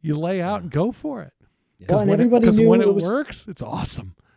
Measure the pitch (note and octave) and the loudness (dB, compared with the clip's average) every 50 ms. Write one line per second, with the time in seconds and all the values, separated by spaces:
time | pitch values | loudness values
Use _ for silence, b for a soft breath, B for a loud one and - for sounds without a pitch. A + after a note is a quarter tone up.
0 | D#3+ D#3 D3+ D3+ E3 F3 G3 F#3 E3+ F#3 G#3 G3+ F3 D#3+ C3 D3 F3+ A#3+ - - | -6 -6 -4 -4 -4 -4 -4 -4 -4 -4 -6 -6 -6 -6 -4 -2 -2 -2 -4 -8
1 | - D4+ C4+ A3 - - _ _ _ _ _ _ _ _ _ _ F2+ - F3 G#3+ | -10 -10 -10 -12 -14 -18 _ _ _ _ _ _ _ _ _ _ -4 0 0 2
2 | G#3 G3 G3+ - B3 A#3 A#3+ A#3+ A3+ A3+ G#3+ G#3+ A3+ A3+ A3+ A#3 - G3+ G3 G3+ | 2 2 2 4 4 4 4 6 6 6 6 6 4 4 4 2 2 2 2 0
3 | E3 F#3 A3+ C#4 D4 - - - - G#3+ E3 - A2+ A2 A#2 - C#3 - - - | 0 -2 -2 -4 -6 -8 -12 -18 -16 -16 -14 -14 -12 -10 -8 -8 -8 -10 -10 -12
4 | G2+ F#2 - _ _ _ _ | -14 -16 -18 _ _ _ _